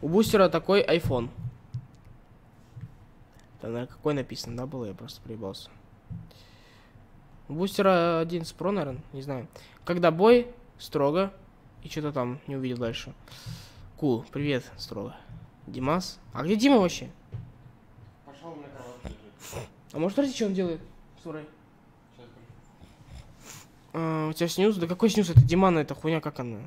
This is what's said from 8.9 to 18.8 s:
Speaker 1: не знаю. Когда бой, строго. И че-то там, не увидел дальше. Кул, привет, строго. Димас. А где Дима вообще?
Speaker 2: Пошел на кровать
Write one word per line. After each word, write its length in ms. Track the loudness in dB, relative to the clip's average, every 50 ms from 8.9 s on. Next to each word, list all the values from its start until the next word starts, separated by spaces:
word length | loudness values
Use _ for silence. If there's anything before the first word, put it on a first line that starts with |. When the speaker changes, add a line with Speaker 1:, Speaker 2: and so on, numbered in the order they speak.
| -6 -10 -12 -14
Speaker 1:
не 100 | -14 -12
знаю. 260 | -8 -8 -8 -8 -8 -12 -16 -20 -20 -20 -20 -18 -6
Когда 260 | -4 -2 4 4 4
бой, 380 | 4 6 8 8 8 8 6 2 -8 -18 -20 -20 -20 -20
строго. 520 | -20 -6 0 2 2 4 4 2 0 0 -4 -12 -20 -20 -20 -20 -20 -20 -20 -18 -16
И 60 | -10
че-то 220 | -8 -6 -4 -4
там, 280 | -2 -2 -2 -2 -4 -8 -8 -8
не 80 | -6
увидел 220 | -4 -4 -4 -4 -2
дальше. 360 | -4 -4 -4 -6 -10 -12 -16 -18 -20 -20 -20 -18 -16 -16 -16 -16 -16 -20 -20 -20 -20 -20 -12 -4
Кул, 280 | 0 0 0 0 -2 -6
привет, 320 | -8 -4 -2 0 -2 -2 -2 -6 -16 -16
строго. 380 | -14 -12 -10 -10 -10 -10 -10 -14 -20 -18 -18 -18 -18 -20 -20 -20 -18 -12
Димас. 520 | -8 -6 -2 -2 -2 -2 -2 -6 -12 -14 -20 -16
А 120 | -10 -8 -2
где 120 | 0 0
Дима 220 | 4 6 6 6 6
вообще? 320 | 6 4 0 -4 -12 -14 -16 -20 -20 -16 -14 -14 -14 -14 -18 -20 -20 -20 -20 -20 -20 -20 -20 -20 -20 -20 -20 -20 -20
Speaker 2:
Пошел 300 | -20 -20 -18 -18 -16 -16
на 120 | -16 -16 -18
кровать 360 | -18 -16